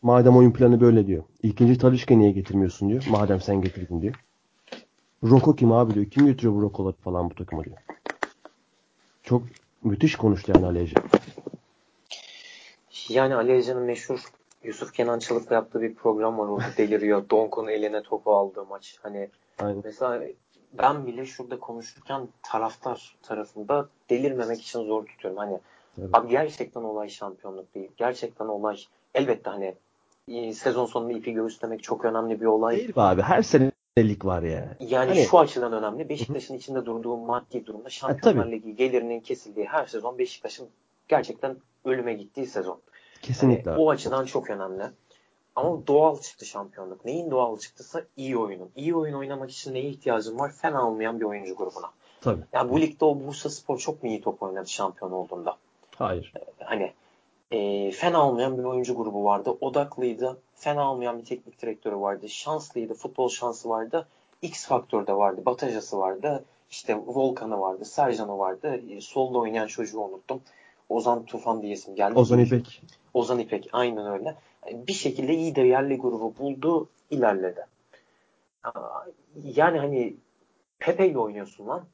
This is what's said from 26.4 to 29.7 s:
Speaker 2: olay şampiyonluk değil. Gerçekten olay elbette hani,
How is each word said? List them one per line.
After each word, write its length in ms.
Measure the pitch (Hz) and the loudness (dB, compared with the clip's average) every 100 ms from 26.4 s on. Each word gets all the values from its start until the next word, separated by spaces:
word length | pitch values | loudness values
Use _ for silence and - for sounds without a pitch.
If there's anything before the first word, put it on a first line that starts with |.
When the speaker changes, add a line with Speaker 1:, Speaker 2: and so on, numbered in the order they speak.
| 156 151 120 123 | 0 -6 -10 -8
Speaker 2:
olay 280 | 113 107 104 | -8 -8 -8
şampiyonluk 680 | - 101 92 101 95 92 98 | -10 -14 -14 -16 -16 -16 -14
değil. 160 | 95 _ | -16 _
Gerçekten 480 | 120 123 117 _ 110 | -4 -4 -10 _ -6
olay 320 | 104 107 101 - _ _ 127 | -4 -4 -6 -14 _ _ -2
elbette 340 | 139 113 - | 0 -2 -4
hani, 260 | 98 95 | -8 -8